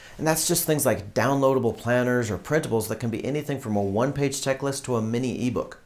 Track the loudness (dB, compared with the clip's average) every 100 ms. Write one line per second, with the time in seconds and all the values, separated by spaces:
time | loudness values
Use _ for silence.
0 | -18 -2 0 0 2 0 2 2 2 0
1 | -2 0 2 4 4 4 2 0 0 2
2 | 4 2 0 -4 0 -2 2 0 -2 -4
3 | -4 -2 -2 -4 -4 -4 -2 0 2 2
4 | 0 0 -2 0 -2 -2 -2 -4 -2 -2
5 | 0 0 -2 -2 0 -2 -4 -10